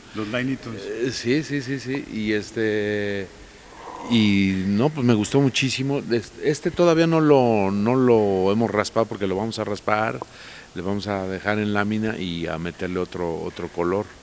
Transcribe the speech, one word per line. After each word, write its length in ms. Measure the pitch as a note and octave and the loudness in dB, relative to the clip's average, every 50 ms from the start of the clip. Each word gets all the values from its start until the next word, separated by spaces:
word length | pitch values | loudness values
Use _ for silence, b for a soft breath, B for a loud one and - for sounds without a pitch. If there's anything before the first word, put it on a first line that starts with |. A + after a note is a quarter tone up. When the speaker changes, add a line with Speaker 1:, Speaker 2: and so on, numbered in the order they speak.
| - - - | -14 -14 -10
Speaker 1:
Los 140 | G#2 G#2+ G#2 | -10 -8 -6
Looney 260 | A2+ B2 B2+ C3 C3+ | -6 -4 -4 -4 -4
Tunes. 260 | - - A#2+ A2 G2+ G2 | -6 -8 -10 -12 -10 -10
Speaker 2:
Eh, 260 | G2+ G#2+ A2+ A#2 C3+ | -8 -6 -4 -4 -4
sí, 300 | A#2 - - A#2 B2+ D3+ | -4 -2 0 0 0 0
sí, 180 | D3+ - C#3+ C#3+ | 0 -2 -6 -6
sí, 180 | B2+ B2 C#3 C3+ | -4 -4 -6 -6
sí. 240 | A#2 B2 C3+ C#3 - - | -6 -6 -6 -6 -6 -6
Y, 200 | - A2 G#2+ G#2+ | -6 -4 -2 0
este, 920 | G#2+ G#2+ F#2+ - - A#2 A2 A2 G#2+ G#2+ G#2 G#2 G#2 G#2 G#2 G2+ G2+ G2 F#2+ F2+ - - - - - - - - - - - - - - - - | 0 0 -2 -4 -4 -2 -2 0 0 0 0 -2 -2 -2 -2 -2 -4 -4 -6 -8 -12 -18 -20 -20 -20 -20 -20 -20 -20 -18 -16 -16 -14 -10 -4 2
y 540 | A#2+ A2+ G#2+ G#2 G2+ G2 G2 F#2+ F#2+ F#2+ F#2 G2 | 4 4 6 6 6 4 4 2 2 0 0 0
no, 200 | G2+ G2+ A#2+ D#3 | 2 2 2 2
pues 140 | D#3 D3 B2 | 0 2 2
me 100 | B2 A#2+ | 4 4
gustó 260 | G#2 G#2 - - C#3 | 4 2 2 2 4
muchísimo. 600 | C#3+ C3 - - C#3 C3 A2+ - C3 C#3 C#3 C#3+ - - | 4 4 2 0 -2 -2 -2 -2 -2 -2 -2 -2 -2 -2
Este, 360 | A2+ A#2 G#2 - - - F2 C3 | -2 -2 -2 -4 -10 -4 -2 -2
este 220 | D3+ - - F3 | -2 0 -2 -2
todavía 380 | - - F3 F3 E3 D#3+ E3 E3 | 2 4 4 4 6 4 4 4
no 120 | E3 D#3+ | 4 4
lo, 520 | D#3 D3+ D3 C3+ B2+ A#2+ A2+ G#2 G2 F#2+ | 6 6 6 6 6 6 4 4 2 2
no 240 | G2 G2+ G2+ A2+ B2+ | 2 2 2 2 4
lo 560 | C3 B2+ B2 A#2 A2 G#2+ G2+ G2 F#2+ F#2 F#2+ | 4 6 6 6 6 6 4 2 2 4 4
hemos 180 | G2+ A2 A#2 G#2+ | 4 2 2 0
raspado 360 | G2 G#2 G#2 - - A#2 A2+ | 2 0 0 0 0 -2 -2
porque 200 | G#2+ A2+ G2+ G2+ | -2 -2 -4 -4
lo 80 | F#2+ F#2 | -2 -2
vamos 240 | F#2+ G#2+ A2+ G#2+ A2 | -2 -2 -4 -4 -4
a 60 | G#2+ | -4
raspar, 560 | G2+ G#2 G2 - - G#2 G#2+ A2 A2+ A#2+ - - B B B B B B B B B B | -4 -6 -6 -2 0 0 0 0 -2 -2 -6 -10 B B B B B B B B B B
le 60 | - | -8
vamos 260 | F2 F#2+ G2+ G2+ F#2 G2+ | -4 -4 -4 -4 -4 -4
a 180 | G2+ G2 F#2+ | -4 -4 -4
dejar 320 | F#2+ F#2+ F#2 - G2+ G#2 G#2+ | -4 -6 -6 -4 -2 -2 0
en 160 | G#2 G#2 G2+ | 0 0 0
lámina 420 | G2+ G#2 G#2 G#2+ G#2+ A2 A2 - | -2 -2 -2 -2 -2 -2 -4 -4
y 300 | - F2+ F2+ E2+ E2+ E2 | -4 -6 -6 -4 -4 -4
a 100 | E2 E2 | -4 -6
meterle 440 | D#2+ E2+ F2 E2+ - F#2+ F2+ F2+ F2+ | -6 -6 -8 -8 -6 -8 -6 -4 -4
otro, 420 | F2+ F2 - F2+ F2 E2+ E2 D#2+ | -6 -6 -6 -6 -4 -4 -4 -6
otro 240 | D#2+ F2 - - F2 | -6 -8 -10 -10 -10
color. 400 | E2+ - F2 E2+ F2 F#2 G2+ G#2 G2 - - | -8 -4 -2 -2 0 0 -2 -4 -6 -12 -20